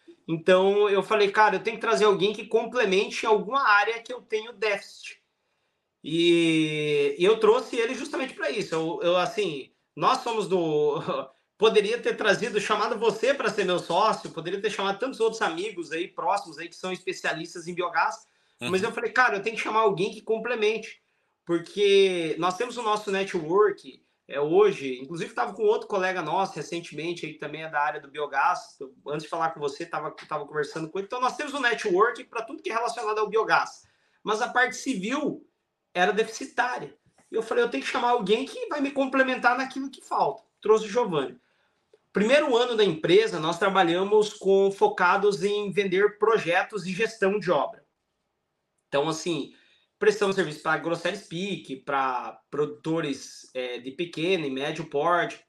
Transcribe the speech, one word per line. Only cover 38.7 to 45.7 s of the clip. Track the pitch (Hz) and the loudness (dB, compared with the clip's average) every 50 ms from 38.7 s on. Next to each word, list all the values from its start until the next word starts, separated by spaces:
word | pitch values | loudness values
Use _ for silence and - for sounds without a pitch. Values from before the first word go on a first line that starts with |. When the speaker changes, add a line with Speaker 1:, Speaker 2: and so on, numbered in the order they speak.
| 302 294 | -4 -2
Speaker 1:
me | 277 277 | -2 -2
complementar | - 269 277 262 269 269 262 254 254 220 202 240 247 | 0 0 0 2 2 2 2 2 2 2 2 2 2
naquilo | 262 269 262 - 269 269 277 | 2 -2 -6 -6 -10 -10 -10
que | - - | -12 -14
falta." | - - - 214 185 214 - - _ _ _ _ | -10 -4 0 0 0 0 -2 -6 _ _ _ _
Trouxe | - 202 220 214 214 | 2 4 4 4 4
o | 208 | 0
Giovanni. | 196 247 240 196 165 143 131 - - - _ _ _ _ _ _ _ _ _ _ _ _ _ _ | -2 -2 -2 0 0 -2 -2 -4 -8 -14 _ _ _ _ _ _ _ _ _ _ _ _ _ _
Primeiro | - 190 202 226 269 302 311 294 240 | -2 0 2 4 4 4 4 4 2
ano | 226 247 240 240 | 2 2 2 2
da | 214 | 2
empresa, | 208 190 156 - - 160 175 208 226 208 175 165 | 2 2 2 0 2 6 6 6 6 4 0 -2
nós | 156 160 170 | -2 -2 -2
trabalhamos | 165 202 196 190 190 185 165 170 180 196 202 214 214 208 208 - | 0 0 2 4 4 4 4 4 2 2 4 4 4 4 2 -2
com, | - - 190 196 196 196 196 | -2 2 4 4 4 4 2
focados | 196 - 214 202 208 - 185 175 190 196 190 208 190 156 180 | 2 2 2 2 4 4 4 4 4 4 4 2 2 2 -2
em | 202 202 208 208 196 | -2 -2 -2 -4 -2